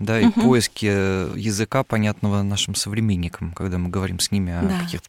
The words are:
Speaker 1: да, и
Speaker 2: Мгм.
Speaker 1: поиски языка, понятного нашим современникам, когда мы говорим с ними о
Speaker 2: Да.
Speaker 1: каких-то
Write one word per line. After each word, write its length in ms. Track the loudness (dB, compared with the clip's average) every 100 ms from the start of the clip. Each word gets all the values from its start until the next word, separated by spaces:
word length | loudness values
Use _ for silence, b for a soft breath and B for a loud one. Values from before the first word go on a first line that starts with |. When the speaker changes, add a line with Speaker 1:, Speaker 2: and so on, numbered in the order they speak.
Speaker 1:
да, 200 | -2 4
и 60 | 4
Speaker 2:
Мгм. 160 | 6
Speaker 1:
поиски 440 | 4 4 2 -2 0 2 2 0 -2 -4
языка, 460 | -2 -2 0 -2
понятного 580 | 0 0 0 0 0 0
нашим 320 | 0 -2 -2
современникам, 760 | -4 -4 0 0 0 -2 -6 -8
когда 260 | -6 -4 -2
мы 100 | -2
говорим 280 | -2 -2 -2
с 140 | -2
ними 200 | -2 -2
о 100 | -2
Speaker 2:
Да. 160 | -2 -2
Speaker 1:
каких-то 260 | -4 -8